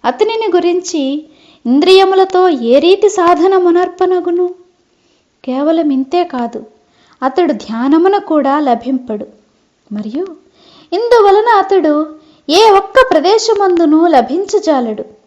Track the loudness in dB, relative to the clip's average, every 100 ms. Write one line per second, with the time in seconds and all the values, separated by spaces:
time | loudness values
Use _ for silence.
0 | -6 -2 -2 -2 -2 0 0 -4 -4 -6
1 | -6 -6 -10 _ _ _ -2 0 4 4
2 | 4 2 0 2 0 0 2 2 2 2
3 | 0 0 0 2 2 2 2 0 -2 -2
4 | -2 -2 -2 -2 -4 -6 _ _ _ _
5 | _ _ _ _ -8 -4 0 0 0 -2
6 | -2 -2 -4 -6 -8 -10 -16 _ _ _
7 | _ _ -4 -2 -2 -2 -8 -6 0 2
8 | 2 0 0 -2 0 -2 -2 -2 -4 -6
9 | -6 -12 -12 _ _ _ _ _ _ -12
10 | -8 -8 -10 -12 _ _ _ _ _ -6
11 | 0 2 4 2 2 0 2 0 0 -2
12 | -4 -10 _ _ -2 2 4 4 2 4
13 | 4 4 2 0 0 0 0 2 2 2
14 | 4 2 0 -4 -2 -4 0 -2 -2 -8
15 | -12 -18